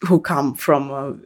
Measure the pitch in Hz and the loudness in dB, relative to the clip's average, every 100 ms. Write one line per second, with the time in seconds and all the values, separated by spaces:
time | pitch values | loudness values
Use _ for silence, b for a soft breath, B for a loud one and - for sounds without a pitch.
0 | 175 175 - 156 139 131 - 143 139 139 | 2 2 2 0 0 -2 0 0 0 -8
1 | 139 - | -8 -10